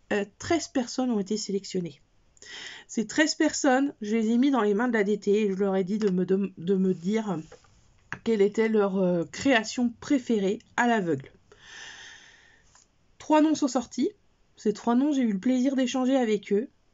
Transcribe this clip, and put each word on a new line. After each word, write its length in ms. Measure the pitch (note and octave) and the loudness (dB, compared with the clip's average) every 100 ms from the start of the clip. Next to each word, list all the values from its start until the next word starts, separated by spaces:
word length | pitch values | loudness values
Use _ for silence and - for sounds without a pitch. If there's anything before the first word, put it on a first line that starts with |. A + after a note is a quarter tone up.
| _ | _
euh, 120 | G#3 G3+ _ | -4 -4 _
treize 300 | - A#3+ - | -4 -2 -2
personnes 420 | C#4 A#3+ - B3+ | -4 -4 -2 0
ont 80 | A3 | 0
été 180 | F#3+ G#3+ | -2 -4
sélectionnées. 640 | - G3 G3 F#3 E3+ - _ _ _ _ - - - - - | -4 -6 -4 -6 -6 -10 _ _ _ _ -20 -16 -16 -18 -8
Ces 220 | - G#3+ | -6 -4
treize 260 | - D4+ | 0 0
personnes, 580 | - D4+ - C#4+ B3+ C#4+ - | 2 0 2 2 2 0 -4
je 140 | G#3 | -2
les 160 | A3+ A3 | 0 2
ai 80 | A#3 | 2
mis 140 | C#4 | 2
dans 80 | C4 | 2
les 140 | G#3 | 2
mains 120 | G3+ B3 | 0 0
de 60 | |
la 100 | A3+ | 0
D 160 | G3 G#3 | 0 0
T 140 | G3+ | 2
et 180 | G3+ G#3 | 2 2
je 60 | F#3+ | 0
leur 180 | G3+ | 0
ai 80 | F#3+ | 0
dit 160 | F3+ G#3 | -2 -2
de 120 | G#3 | 0
me, 140 | F#3 | 0
de, 280 | F3+ F#3+ G3 - | 0 0 -2 -6
de 180 | E3 G3 | -2 0
me 180 | F#3+ | 0
dire 460 | F3+ F3 A3 G#3 D#3+ - - _ _ _ _ _ - | 0 -2 -2 -2 -6 -8 -20 _ _ _ _ _ -8
quelle 180 | - A3 | -2 2
était 280 | G3 G#3 A3 | 2 4 2
leur, 300 | A3 G3+ F#3+ | 2 2 2
euh, 260 | F3+ F3 | 2 0
création 680 | D#3+ - C#4 A#3+ A3 - A#3+ A#3 | -2 -2 2 2 0 -2 -2 -4
préférée 600 | - C#4+ - A3 F#3+ A3 - - | -2 -2 0 0 0 -2 -6 -2
à 100 | A#3+ | 0
l'aveugle. 460 | A3+ F3 C#3 - - _ - - - - - - - - - - _ _ _ _ _ _ _ | 2 0 -2 -4 -20 _ -20 -20 -20 -20 -20 -20 -20 -20 -20 -20 _ _ _ _ _ _ _
Trois 220 | - D4+ | 0 4
noms 160 | D#4 D4 | 4 2
sont 100 | C#4 | 0
sortis. 440 | B3+ B3 - E4 - _ _ _ | -2 -4 -4 -4 -4 _ _ _
Ces 180 | _ G#3+ | _ -4
trois 220 | G#3 - | -2 0
noms, 180 | A#3+ C#4+ | 2 2
j'ai 100 | C#4 | 0
eu 100 | A#3+ | 0
le 80 | G3 | 0
plaisir 340 | B3 B3+ B3+ | 0 2 0
d'échanger 420 | C4+ B3 C4 B3+ C4+ | 0 0 0 0 2
avec 360 | A#3 G#3 - | 2 -2 0
eux. 160 | G3+ C4+ _ _ | -2 -2 _ _